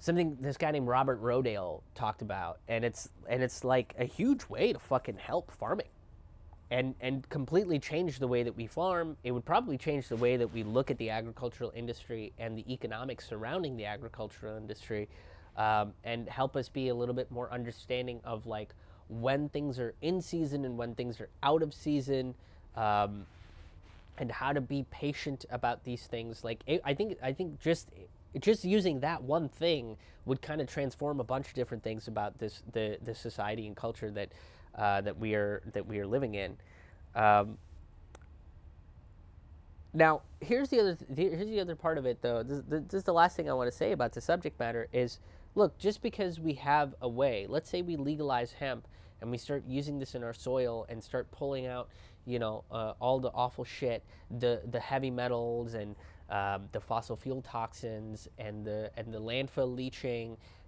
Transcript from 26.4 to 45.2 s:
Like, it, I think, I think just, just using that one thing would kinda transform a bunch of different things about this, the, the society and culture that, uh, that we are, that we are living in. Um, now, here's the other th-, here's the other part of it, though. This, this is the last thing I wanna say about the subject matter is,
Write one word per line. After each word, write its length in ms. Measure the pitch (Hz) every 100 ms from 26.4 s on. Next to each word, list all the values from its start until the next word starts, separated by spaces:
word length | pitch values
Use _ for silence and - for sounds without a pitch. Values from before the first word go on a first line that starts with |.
Like, 180 | 117 113 -
it, 140 | 160
I 80 | 143
think, 260 | 139 214 185
I 100 | 131
think 280 | 135 185 147
just, 280 | 156 165 - - 92 - - 147
just 240 | 196 220
using 360 | 180 208 185 139
that 220 | 139 165
one 260 | 127 156 147
thing 480 | - 165 156 117 107 - - -
would 160 | 131
kinda 220 | - 151 139
transform 540 | - 139 - 147 143
a 40 |
bunch 240 | 113 131 143
of 60 |
different 300 | - 123 113
things 240 | 110 110 117
about 280 | 107 104 -
this, 240 | 107 - -
the, 260 | 113 107 104
the 100 | 117
society 540 | 110 117 - 104 110 107
and 80 | 101
culture 340 | 113 113 107
that, 220 | 101 98 - - - -
uh, 260 | - 107 98
that 140 | 101 80
we 160 | 110
are, 280 | 107 104 104 92
that 140 | 104 98
we 140 | 107
are 60 | 98
living 280 | 127 131
in. 220 | 104 95 98 - - - - -
Um, 440 | - 107 104 104 107 - - - - - - - - - - - - - - - - - - - - - - -
now, 280 | 156 160 156 - -
here's 280 | - 240 277
the 120 | 247
other 160 | 202 165
th-, 360 | - 131 185
here's 160 | 160 214
the 120 | 214
other 160 | 180 160
part 200 | 170 160
of 80 |
it, 160 | 127 120
though. 220 | 123 117
This, 200 | 117 143 -
this 260 | 151 147
is 100 | 190
the 100 | 190
last 220 | 170 175 -
thing 120 | 151
I 60 |
wanna 180 | 131 123
say 200 | - 190
about 200 | 196 120
the 80 | 120
subject 380 | - 175 156 -
matter 300 | 117 117 113
is, 280 | 123 123 -